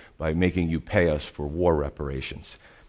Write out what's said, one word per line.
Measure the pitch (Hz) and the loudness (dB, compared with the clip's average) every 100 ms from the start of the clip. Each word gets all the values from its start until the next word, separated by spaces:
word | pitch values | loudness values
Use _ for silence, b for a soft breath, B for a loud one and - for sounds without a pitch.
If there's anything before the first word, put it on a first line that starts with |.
| B - | B -6
by | 80 | -2
making | 80 90 87 85 | 2 2 2 0
you | 80 | -2
pay | - 101 85 | 0 2 4
us | 76 - | 2 -4
for | - 73 | -8 -6
war | 80 90 78 | 2 2 4
reparations. | 71 - 69 67 - 73 - - b b | 0 -4 -6 -6 -8 -12 -16 -20 b b